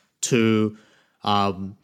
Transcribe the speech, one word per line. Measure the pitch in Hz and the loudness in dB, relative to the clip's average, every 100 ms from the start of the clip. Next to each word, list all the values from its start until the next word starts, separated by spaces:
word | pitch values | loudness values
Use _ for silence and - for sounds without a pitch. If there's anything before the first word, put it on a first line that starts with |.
| _ _ | _ _
to, | - 120 113 110 107 107 _ _ _ _ | -2 2 2 2 0 -4 _ _ _ _
um, | 101 101 101 92 98 101 | 0 0 0 -2 -10 -14